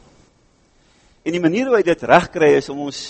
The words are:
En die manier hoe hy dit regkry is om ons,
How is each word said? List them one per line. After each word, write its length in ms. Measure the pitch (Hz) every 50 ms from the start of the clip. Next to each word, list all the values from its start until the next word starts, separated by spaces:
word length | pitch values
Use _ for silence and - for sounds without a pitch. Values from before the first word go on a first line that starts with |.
| - _ _ _ _ _ _ _ _ _ _ _ _ _ _ _ _ _ _ _ _ _ _ _
En 100 | - 156
die 80 | 160 175
manier 280 | 170 156 170 226 262 269
hoe 80 | 240
hy 80 | 214 175
dit 220 | 170 165 - - 117
regkry 460 | 131 175 170 - - 180 156 147 143
is 120 | 139 135 -
om 80 | 139 143 143 143
ons, 140 | - - -